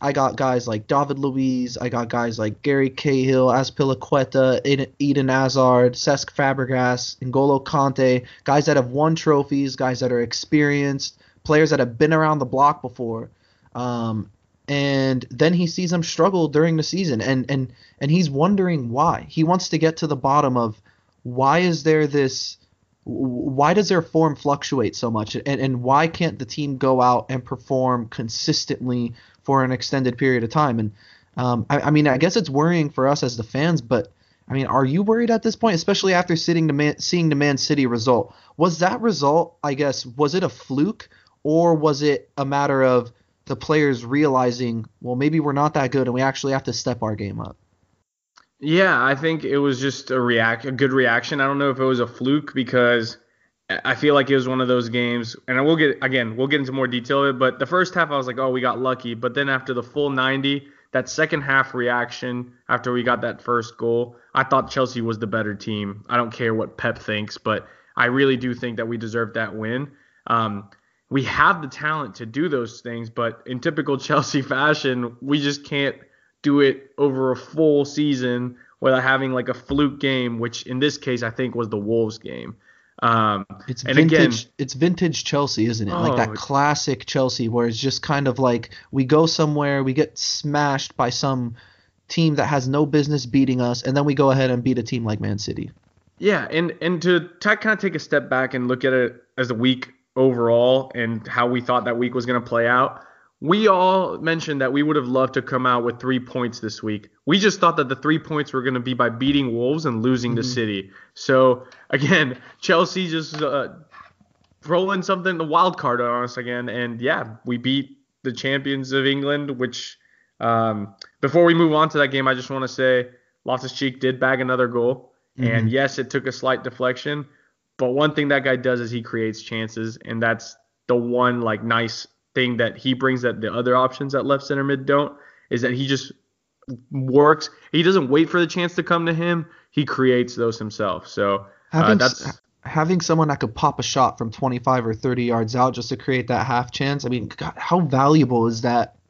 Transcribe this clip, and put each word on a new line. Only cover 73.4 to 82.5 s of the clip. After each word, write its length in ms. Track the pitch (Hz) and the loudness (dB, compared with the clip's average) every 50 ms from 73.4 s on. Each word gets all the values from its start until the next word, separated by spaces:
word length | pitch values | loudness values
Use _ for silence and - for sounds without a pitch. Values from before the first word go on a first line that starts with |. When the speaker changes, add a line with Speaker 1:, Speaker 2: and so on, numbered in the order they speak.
| - | -12
Speaker 2:
in 120 | - 127 123 | -10 -8 -4
typical 380 | - 165 156 160 143 143 139 127 | -4 -4 -2 -2 -2 -2 -2 -4
<laughs> 80 | - | -2
Chelsea 360 | - 151 143 135 - - 143 | 0 0 0 0 0 -2 -2
fashion, 760 | 131 - 135 131 143 151 151 151 - 135 127 123 123 120 120 - | -2 -2 -2 0 2 2 2 2 0 -2 -2 -2 -4 -8 -8 -8
we 200 | 131 139 147 151 | -4 -2 -2 0
just 240 | 143 143 139 135 - | 0 -2 -4 -4 -8
can't 320 | - 151 143 139 135 - - - _ _ _ _ _ _ _ | -6 -2 -2 -2 -2 -4 -6 -14 _ _ _ _ _ _ _
do 180 | - 147 143 143 | 0 2 4 6
it 320 | 143 135 - - - - - | 6 4 2 0 -8 -10 -2
over 360 | - 143 143 131 131 131 131 | 0 0 0 2 0 0 0
a 40 | 123 | -2
full 480 | - - - - 156 160 156 147 143 139 | -4 -6 -8 -2 2 2 4 4 4 2
season 720 | 143 - 151 151 147 139 123 127 123 123 123 123 123 123 - - _ _ - | 0 -2 -2 0 0 0 0 -2 -2 -2 -2 -4 -6 -10 -12 -20 _ _ -2
without 220 | - 135 131 127 | 0 2 2 2
having, 300 | 127 131 135 131 135 131 | 2 2 0 0 0 -2
like, 160 | 127 127 120 127 | -2 -4 -4 -4
a 60 | 123 | -6
fluke 460 | - - - 139 143 147 139 143 - | -8 -6 -4 0 0 0 0 0 -2
game, 380 | - 135 135 127 123 120 117 113 | -2 -2 0 0 -2 -4 -4 -4
which 240 | 120 120 117 - | -6 -6 -8 -10
in 160 | - - 127 127 | -10 -8 -4 -2
this 180 | 139 143 143 | 0 -2 -2
case 260 | - - 135 123 117 | -2 -6 -4 -4 -4
I 80 | 120 113 | -4 -6
think 240 | 110 - 131 120 120 | -4 -4 -6 -4 -4
was 140 | 120 117 104 | -4 -6 -4
the 80 | 113 | -4
Wolves 420 | 104 101 107 117 117 113 110 110 - | -6 -2 0 0 0 0 -2 -4 -10
game. 380 | - - 64 62 60 - | -12 -12 -12 -12 -12 -14